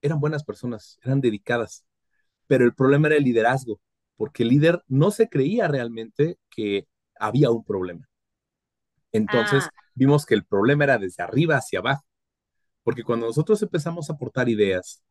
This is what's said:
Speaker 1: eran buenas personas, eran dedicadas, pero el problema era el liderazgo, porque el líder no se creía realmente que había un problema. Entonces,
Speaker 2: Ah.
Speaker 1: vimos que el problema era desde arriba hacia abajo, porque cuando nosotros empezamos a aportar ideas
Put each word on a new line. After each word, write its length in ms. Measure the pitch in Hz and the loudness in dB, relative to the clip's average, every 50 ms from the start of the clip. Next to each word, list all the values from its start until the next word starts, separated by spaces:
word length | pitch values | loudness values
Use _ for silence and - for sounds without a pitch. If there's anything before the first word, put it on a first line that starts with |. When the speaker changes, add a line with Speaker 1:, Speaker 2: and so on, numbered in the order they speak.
Speaker 1:
eran 180 | - 147 165 147 | -4 -4 -2 -2
buenas 240 | 143 151 156 147 147 | -2 -2 -4 -6 -8
personas, 540 | - 101 - - 123 117 107 - - _ _ _ | -10 -12 -10 -10 -10 -10 -10 -14 -20 _ _ _
eran 160 | 127 135 139 | -2 -2 2
dedicadas, 640 | 131 120 107 101 - - 120 120 110 - - - _ _ _ _ _ _ _ _ _ _ _ _ _ _ | 2 0 -2 -2 -4 -4 -2 -2 -4 -6 -10 -20 _ _ _ _ _ _ _ _ _ _ _ _ _ _
pero 160 | 139 123 123 | 2 4 4
el 100 | 120 - | 4 4
problema 340 | - 131 135 143 143 156 151 | 2 2 4 4 4 4 4
era 100 | 151 147 | 2 2
el 60 | 143 | 2
liderazgo, 560 | 127 117 117 110 120 131 135 127 120 104 - _ _ _ _ _ _ _ | 2 2 2 2 2 0 0 -4 -8 -12 -12 _ _ _ _ _ _ _
porque 280 | _ 110 - - - 120 | _ -8 -8 -2 -2 2
el 60 | 117 | 4
líder 320 | 127 147 151 165 170 175 - _ | 4 4 4 4 2 0 -4 _
no 220 | 131 135 156 202 | 2 2 2 2
se 160 | 202 - 220 - | 2 0 -2 0
creía 400 | - 147 131 156 208 240 208 165 | 2 0 0 0 0 0 0 0
realmente 680 | 147 131 117 117 117 113 113 113 _ - 147 165 180 - _ _ | -2 -2 -4 -6 -8 -10 -12 -12 _ -2 -2 -2 -2 -10 _ _
que 380 | _ - 110 104 101 98 - _ _ _ _ _ _ _ | _ -6 -4 -2 -2 -2 -4 _ _ _ _ _ _ _
había 320 | 107 107 110 131 151 123 | -6 -2 2 2 2 2
un 140 | 117 113 107 | 2 -2 -2
problema. 440 | - 104 95 92 90 87 85 - _ _ _ _ _ _ _ _ _ _ _ _ _ _ _ _ _ _ _ _ _ | -6 -6 -6 -6 -8 -10 -16 -20 _ _ _ _ _ _ _ _ _ _ _ _ _ _ _ _ _ _ _ _ _
Entonces, 540 | - 107 107 101 110 120 107 104 139 139 180 | -4 -4 -2 0 0 0 2 2 0 0 0
Speaker 2:
Ah. 120 | 160 - _ _ _ _ | -2 -10 _ _ _ _
Speaker 1:
vimos 320 | 123 131 135 147 147 - | 0 2 4 4 2 2
que 80 | - 117 | 0 0
el 100 | 104 - | -2 0
problema 400 | _ - 98 104 127 143 147 147 | _ -2 0 2 2 2 2 2
era 140 | 139 131 110 | 2 0 0
desde 240 | 98 92 - - | -2 -8 -8 -10
arriba 340 | 90 87 - 135 170 160 151 | -10 -4 0 0 0 2 0
hacia 220 | 127 - - - 92 | -2 -2 -4 -8 -4
abajo, 240 | 90 123 143 147 _ _ _ _ _ _ _ _ _ _ _ _ _ _ _ _ | -4 -4 -4 -4 _ _ _ _ _ _ _ _ _ _ _ _ _ _ _ _
porque 220 | _ 117 110 120 113 | _ -6 -6 -4 -4
cuando 220 | - 117 113 117 | -4 -4 -2 -2
nosotros 360 | 113 113 147 156 - 214 208 | -2 -2 -2 0 0 0 0
empezamos 480 | 214 180 - 170 147 170 165 175 156 - | 0 -4 -4 -6 -6 -6 -8 -10 -10 -10
a 40 | 156 | -10
aportar 340 | - 143 - - 131 123 120 | -10 -10 -8 -4 -2 -2 0
ideas 540 | 113 104 104 98 95 92 - - - _ _ _ | 2 2 2 0 0 -2 -4 -10 -20 _ _ _